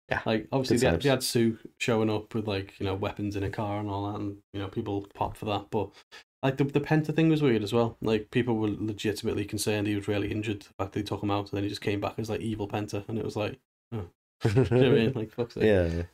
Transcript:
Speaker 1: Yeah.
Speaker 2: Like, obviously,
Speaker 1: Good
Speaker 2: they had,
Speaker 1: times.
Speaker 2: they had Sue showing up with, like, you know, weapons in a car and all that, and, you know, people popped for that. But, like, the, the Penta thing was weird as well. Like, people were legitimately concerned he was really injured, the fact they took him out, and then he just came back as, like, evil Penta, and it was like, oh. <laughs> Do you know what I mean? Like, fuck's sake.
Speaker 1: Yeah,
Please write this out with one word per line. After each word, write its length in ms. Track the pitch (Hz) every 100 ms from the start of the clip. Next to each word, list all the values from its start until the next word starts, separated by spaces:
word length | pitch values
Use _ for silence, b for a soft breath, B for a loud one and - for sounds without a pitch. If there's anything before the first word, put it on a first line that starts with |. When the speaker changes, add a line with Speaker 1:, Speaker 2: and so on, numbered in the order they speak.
| -
Speaker 1:
Yeah. 120 | 104 -
Speaker 2:
Like, 220 | 110 -
obviously, 260 | 120 131 113
Speaker 1:
Good 40 |
Speaker 2:
they 40 | 123
had, 40 |
Speaker 1:
times. 100 | -
Speaker 2:
they 60 | 143
had 140 | 131
Sue 340 | - 123 113 110 - -
showing 300 | - 113 110
up 240 | 107 -
with, 140 | 113 110
like, 320 | 98 98 -
you 60 | 98
know, 100 | 98
weapons 400 | 101 - 104 101
in 80 |
a 60 | 98
car 300 | - 104 104
and 100 | 107
all 220 | 98 101
that, 80 | 104
and, 180 | 104 101 _
you 60 | 101
know, 80 | 98
people 360 | 117 101 101 101
popped 240 | - 101 -
for 80 | 110
that. 220 | 101 -
But, 200 | 113 98 B B B B _
like, 160 | 135 135
the, 60 |
the 160 | 139 185
Penta 320 | - 156 151
thing 160 | 156 160
was 120 | 156
weird 180 | 143 113
as 120 | 101
well. 240 | 117 117 -
Like, 300 | - 110 -
people 240 | 127 120 110
were 140 | 107
legitimately 760 | 101 107 101 110 101 110 101 101
concerned 400 | 107 - 107 104
he 80 | 104
was 120 | 101
really 240 | 104 101
injured, 300 | 104 107 101
the 120 | - -
fact 140 | 92
they 100 | -
took 180 | 101 101
him 80 | 104
out, 180 | 101 98
and 60 | 101
then 60 |
he 60 | 101
just 120 | 101
came 180 | - 101
back 160 | 98 -
as, 120 | 110
like, 100 | 104
evil 260 | 117 107 104
Penta, 380 | 107 104 101 101
and 100 | 113
it 60 | -
was 100 | 107
like, 240 | 104 - _ _ _
oh. 140 | 113 92 _ _ _
<laughs> 0 |
Do 80 | 117
you 60 | 104
know 80 | 127 120
what 80 | 127
I 40 |
mean? 240 | 120 113 123
Like, 160 | 110
fuck's 220 | - 120
sake. 100 | -
Speaker 1:
Yeah, 400 | 107 98 87 85 85